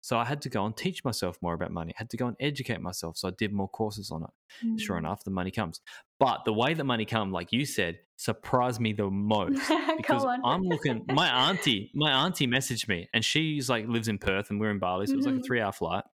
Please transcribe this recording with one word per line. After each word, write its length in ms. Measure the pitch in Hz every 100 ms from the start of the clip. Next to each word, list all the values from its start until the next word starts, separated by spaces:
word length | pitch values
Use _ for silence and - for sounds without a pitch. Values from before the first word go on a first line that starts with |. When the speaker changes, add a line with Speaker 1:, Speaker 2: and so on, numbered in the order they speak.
Speaker 1:
So 160 | - 117
I 60 |
had 160 | 117 143
to 60 | 139
go 160 | 110
and 100 | 101
teach 300 | 110 185 180
myself 320 | 135 110 90 87
more 100 | 87
about 200 | 82 85
money. 200 | 87 82
I 40 | -
had 100 | 110
to 60 | 113
go 100 | 123
and 80 | 110
educate 400 | 143 139 123 107
myself. 380 | 90 90 82 82
So 100 | 92
I 40 |
did 200 | 92 107
more 160 | 101 95
courses 420 | - 110 104 98
on 120 | 80
it. 560 | 82 _ _ - 233 220
Sure 160 | 214 90
Speaker 2:
Mm. 40 |
Speaker 1:
enough, 240 | 80 101
the 60 | -
money 200 | 95 90
comes. 320 | 104 92 80 - - _ _
But 280 | 131 113 -
the 80 |
way 180 | 107 123
that 120 | 160
money 200 | 139 117
come, 280 | 107 113 98
like 200 | 92 87
you 140 | 117 143
said, 320 | - 87 85 _ -
surprised 640 | - 110 - 127 123 117
me 140 | 113
the 160 | 107 101
most 500 | 98 104 107 92 269
Speaker 2:
<laughs> 80 | -
Go 280 | 311 302 320
Speaker 1:
because 260 | 311 277
Speaker 2:
on. 160 | 269 247
Speaker 1:
I'm 200 | 254 165
looking, 420 | 185 160 147 117
Speaker 2:
<laughs> 80 | -
Speaker 1:
my 380 | 139 170 123 139
auntie, 400 | 190 - 107 110
my 300 | - 151 131
auntie 220 | 160 - 131
messaged 420 | 123 127 117 -
me 220 | 90 87
and 100 | 113
she's, 460 | 113 147 160 147 127
like, 200 | 120 107
lives 200 | 117 110
in 80 | 101
Perth 320 | - 95 101
and 100 | 104
we're 120 | 107
in 80 | 101
Bali. 280 | 92 92 104
So 60 |
it 40 | 269
was, 100 | 285
like, 80 |
a 20 | 262
Speaker 2:
Mm-hmm. 80 |
Speaker 1:
three-hour 280 | - 120 104
flight. 320 | - 82 90 -